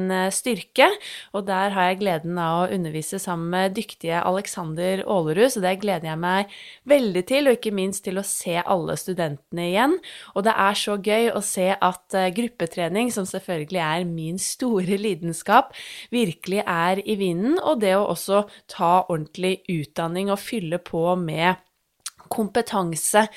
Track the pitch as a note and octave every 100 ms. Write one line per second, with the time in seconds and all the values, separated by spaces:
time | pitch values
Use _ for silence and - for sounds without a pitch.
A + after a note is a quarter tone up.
0 | F#3 F#3 F#3+ F#3+ B3+ G3+ - - D#4+ G4+
1 | - - - G3 G3 F#3+ G3+ G3 F3+ F#3+
2 | G3+ E3 D#3+ F3 E3 E3+ F#3 G3 E3 D#3
3 | D3+ G3 - E3+ E3+ F3+ F#3+ G3 - -
4 | E3 E3+ F3+ F#3+ G3+ - E3 D#3 F#3 F#3+
5 | - G3+ D#3 E3+ B3+ A3 F3+ F#3+ G3+ E3+
6 | D#3+ D#3+ F3 F#3+ G3+ - - - - C#4+
7 | A3+ F3+ F3+ C4+ C#4+ A#3 A3 G3+ F#3+ F#3+
8 | - F#3 G3 - F#3 E3+ - F#3+ D#3 D3+
9 | - F3+ D#3+ C#3+ - E3+ F3 F#3+ C4+ F4+
10 | - - - - G#3 - G3 G#3 - G3+
11 | G3 G#3+ A#3 - G3+ - F#3 G3 F3+ F3+
12 | - F#3+ F#3 F3 A#3+ - E3+ F#3 E3+ G3
13 | B3 A3 F#3 G3 - E3+ D3+ F#3 D#3 E3
14 | F3 E3 D#3+ F#3 - - B3+ G#3 F3+ G3+
15 | G#3+ E3+ E3+ E3 - A3+ - - - -
16 | - A#3+ G#3 - - G3 G3+ E3+ F3 F#3+
17 | - G3 F#3+ E3+ A3+ F4 - C#4+ G3+ F#3+
18 | G#3 E3 - G3 G#3 - _ - E3+ F3+
19 | F3+ D#3+ D3+ - F#3 F#3 - E3+ C#3 -
20 | E3 F3 G3 G3+ - A#3 E3 F3 - E3
21 | E3+ F3+ E3 D#3 F3 F#3 _ _ _ _
22 | - _ - - G#3 A#3+ A#3 G#3+ E3+ D#3+
23 | - G#3 G#3+